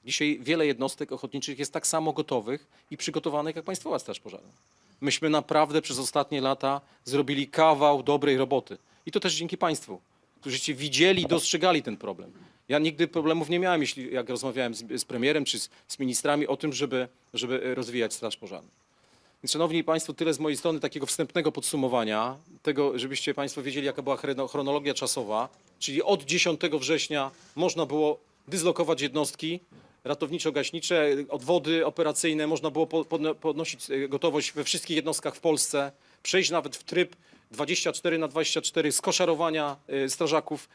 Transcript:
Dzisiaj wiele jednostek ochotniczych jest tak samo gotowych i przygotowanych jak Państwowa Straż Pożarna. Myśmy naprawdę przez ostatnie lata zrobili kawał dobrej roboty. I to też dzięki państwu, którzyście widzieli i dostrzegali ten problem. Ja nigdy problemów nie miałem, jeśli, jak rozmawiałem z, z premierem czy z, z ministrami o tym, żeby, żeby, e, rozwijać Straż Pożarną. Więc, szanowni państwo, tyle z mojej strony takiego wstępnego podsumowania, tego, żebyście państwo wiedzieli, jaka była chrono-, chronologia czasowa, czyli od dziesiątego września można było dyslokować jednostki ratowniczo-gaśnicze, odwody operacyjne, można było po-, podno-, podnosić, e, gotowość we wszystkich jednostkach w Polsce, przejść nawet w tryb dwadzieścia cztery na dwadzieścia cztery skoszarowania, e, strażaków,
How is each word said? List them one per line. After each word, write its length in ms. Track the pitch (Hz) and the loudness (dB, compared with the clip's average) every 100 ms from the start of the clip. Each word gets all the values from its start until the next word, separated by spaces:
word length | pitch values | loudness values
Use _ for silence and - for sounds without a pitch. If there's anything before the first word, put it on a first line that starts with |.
| 123 | -6
Dzisiaj 340 | - 147 143 | -2 0 0
wiele 260 | 127 165 151 | 0 2 2
jednostek 440 | 120 131 - 143 | 2 -2 -4 -8
ochotniczych 480 | 127 135 139 147 135 | -8 -8 -8 -6 -6
jest 140 | 143 | -6
tak 140 | 156 - | -4 -2
samo 260 | 160 156 | 0 0
gotowych 540 | 147 151 127 107 143 _ _ - | -2 -2 -2 -2 -6 _ _ -16
i 60 | 151 | -8
przygotowanych 580 | - 156 160 147 156 160 | -6 -4 -2 -2 -4 -6
jak 100 | 175 | -6
Państwowa 340 | 185 311 147 | -6 -4 -4
Straż 200 | - - | -6 -12
Pożarna. 300 | - - - _ _ _ _ - | -12 -18 -18 _ _ _ _ -6
Myśmy 280 | 139 - 156 | -2 0 2
naprawdę 520 | 151 - 151 147 151 | 2 4 4 4 2
przez 180 | - 127 | 0 -4
ostatnie 420 | 127 147 139 143 | -2 -2 0 0
lata 400 | 131 135 139 139 - _ 123 | -2 0 -2 -4 -8 _ -2
zrobili 420 | 139 135 143 139 | 0 2 0 0
kawał 560 | - 160 143 147 139 | 6 6 8 6 6
dobrej 340 | 127 143 147 131 | 4 4 4 2
roboty. 400 | 131 135 - 95 _ _ - | 2 0 -2 -12 _ _ -4
I 60 | |
to 80 | 196 | -2
też 160 | 185 156 | 0 -2
dzięki 220 | 165 185 | -4 0
państwu, 440 | 175 151 - 90 _ _ _ _ | 0 0 -6 -14 _ _ _ _
którzyście 340 | 139 131 - | -8 -4 -4
widzieli 480 | 131 147 131 180 185 | -4 -2 4 4 4
i 40 | 165 | 2
dostrzegali 580 | 165 - 165 185 160 | 2 2 2 4 2
ten 140 | 120 104 | 0 -6
problem. 340 | 101 95 90 - - _ - | -8 -10 -12 -20 -20 _ -2
Ja 100 | 147 | 2
nigdy 280 | 160 151 165 | 2 2 0
problemów 420 | 165 156 165 151 | 2 2 2 2
nie 100 | 175 | 2
miałem, 220 | 185 170 | 4 2
jeśli, 320 | 131 135 127 | 2 -4 -4
jak 160 | 127 117 | -4 -2
rozmawiałem 460 | 123 135 123 120 110 | -4 -4 -2 -2 -4
z, 260 | 113 120 | -6 -6
z 40 | - | -4
premierem 400 | 123 135 151 131 | 0 2 2 0
czy 140 | 117 | -4
z, 100 | - - - | -6 -12 -12
z 120 | - | -4
ministrami 480 | 131 120 147 147 143 | -2 0 2 2 2
o 100 | 135 | -2
tym, 160 | 151 | -2
żeby, 340 | 127 139 131 123 _ _ | -2 0 -2 -4 _ _
żeby, 300 | 117 123 131 | -6 -2 -2
e, 120 | 127 127 | -2 -4
rozwijać 380 | 117 120 110 | -2 -2 -2
Straż 240 | - 110 - | -2 -6 -8
Pożarną. 320 | 95 90 87 _ _ _ _ _ _ _ | -12 -14 -16 _ _ _ _ _ _ _
Więc, 80 | 135 | -4
szanowni 320 | 151 165 165 | 0 0 0
państwo, 300 | 156 160 156 | 0 0 -2
tyle 200 | - 160 | -2 0
z 60 | 139 | 0
mojej 180 | 156 139 | 0 0
strony 220 | 175 156 | -2 -2
takiego 260 | 147 147 135 | -4 -4 -4
wstępnego 460 | - 147 175 156 | -2 -2 0 0
podsumowania, 840 | 147 - 147 131 123 110 107 120 139 - - | 0 -2 0 2 2 2 0 -2 -4 -16 -6
tego, 360 | 151 139 143 117 | -2 2 2 0
żebyście 340 | 131 139 147 | -4 -4 -4
państwo 300 | 143 139 147 | -4 -4 -6
wiedzieli, 220 | 135 139 139 | -6 -4 -4
jaka 160 | 143 | -2
była 160 | 139 131 | -2 -2
chrono-, 300 | 139 131 131 | -2 -4 -4
chronologia 460 | 147 139 143 143 | -4 -2 -2 -2
czasowa, 560 | 127 131 139 104 107 131 _ _ - | -2 -2 -4 -2 -2 -4 _ _ -10
czyli 240 | - 139 | -4 0
od 200 | - 196 | 2 2
dziesiątego 560 | 139 175 175 156 170 147 | 0 0 2 0 0 0
września 520 | 131 156 - 147 135 - - 151 | 0 0 0 -4 -4 -8 -10 -2
można 300 | 175 165 147 | 0 0 0
było 340 | 151 151 147 _ _ - | 2 2 0 _ _ -6
dyslokować 540 | 190 170 160 160 160 | 0 2 2 2 2
jednostki 580 | 143 147 143 - 160 175 - - - _ 127 | 0 0 -2 -2 -6 -6 -10 -20 -20 _ -6
ratowniczo-gaśnicze, 1200 | - 147 165 160 143 131 170 - 170 147 139 139 | -4 -2 -2 0 0 -2 -4 2 4 4 2 0
odwody 560 | 139 127 175 147 165 156 | -2 2 2 4 2 2
operacyjne, 640 | - 156 143 165 156 151 | 2 0 2 2 2 0
można 240 | 160 156 | 0 0
było 160 | 151 160 | 0 0
po-, 180 | 160 - | 0 0
podno-, 300 | 160 156 156 | 0 0 0
podnosić, 540 | 160 147 160 139 - | -2 -2 -4 -6 -4
e, 180 | 135 139 | -4 -2
gotowość 440 | 139 170 151 - | 0 2 2 0
we 120 | 151 | -2
wszystkich 320 | 139 165 - 160 | -2 -2 -2 -2
jednostkach 400 | 151 143 147 - | 0 -2 -4 0
w 40 | |
Polsce, 520 | 165 151 - 143 139 - _ _ | 2 2 2 0 -2 -6 _ _
przejść 260 | - 185 156 | 0 2 4
nawet 260 | 165 139 - | 0 -2 -8
w 80 | |
tryb 320 | - 156 175 - _ - _ | -2 0 0 -4 _ -20 _
dwadzieścia 400 | 113 147 180 170 | -4 -2 0 0
cztery 260 | - 175 160 | 0 0 0
na 100 | 156 | 0
dwadzieścia 340 | 151 151 160 | 0 0 0
cztery 300 | - 165 151 | 0 2 2
skoszarowania, 840 | - 190 180 175 156 165 156 147 139 - | 2 2 2 2 2 2 0 -2 -4 -4
e, 220 | 139 135 | -2 -2
strażaków, 600 | - 156 156 - 147 - | 0 2 2 0 -6 -10